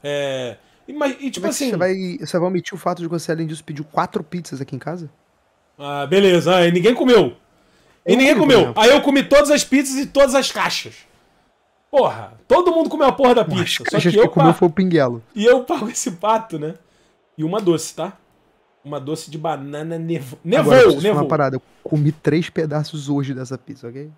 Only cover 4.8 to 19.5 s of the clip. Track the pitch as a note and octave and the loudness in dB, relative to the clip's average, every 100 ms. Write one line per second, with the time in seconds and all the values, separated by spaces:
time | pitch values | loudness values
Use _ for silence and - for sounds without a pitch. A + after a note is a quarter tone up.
4.8 | D3+ F3 D#3 _ _ _ _ _ _ _ | -10 -12 -14 _ _ _ _ _ _ _
5.8 | C#3+ C#3+ C#3+ F#3 G3 F3 D3+ F#3 E3+ F3 | -10 -8 0 2 4 4 4 4 4 4
6.8 | F#3 B3 B3+ A#3 C#3 - _ _ _ _ | 2 2 4 4 4 -4 _ _ _ _
7.8 | _ _ - A3 C4+ C#4 C#4 A#3+ C#3 A#2 | _ _ 0 4 4 4 6 4 4 4
8.8 | A3 C#4+ C#4 C#4 - C#4 C#4+ D4 - C4 | 4 4 4 0 4 4 4 0 2 -2
9.8 | C#4 C4 A#3+ C4+ C#4 C4+ C4 A3 F3 - | 0 -6 -4 2 4 4 -2 -4 -4 -6
10.8 | A#2 - _ _ _ _ _ _ _ _ | -10 -18 _ _ _ _ _ _ _ _
11.8 | _ C#4+ F#3+ A2+ G2+ - _ D4 F4+ E4 | _ 2 2 -2 -14 -20 _ 2 4 2
12.8 | D#4 D#4 C#4 C4+ C4 B3 G3+ F#3 E3+ - | -2 2 0 4 4 4 2 -2 -4 -4
13.8 | - D#3 E3 G3+ A#3 - D#3+ E3 F3+ D#3 | -2 0 2 4 2 4 2 4 0 2
14.8 | F#3 E3 C3+ A#2+ - G#3+ G#3+ B3+ B3 D#4+ | 0 2 0 -2 -12 -2 2 2 2 -6
15.8 | A3 - - E3+ G#3 A3 - D#3+ D3+ F3 | -6 -8 -8 -6 -2 -2 -4 -10 -10 -12
16.8 | _ _ _ _ _ - D#3 G3+ F#3+ D#3+ | _ _ _ _ _ -8 -6 -2 0 0
17.8 | - - E3+ G3 _ _ _ _ _ _ | -2 -10 -10 -12 _ _ _ _ _ _
18.8 | C#3+ D3 C3+ D#3 - D#3 D#3+ | -12 -12 -8 -10 -10 -10 -8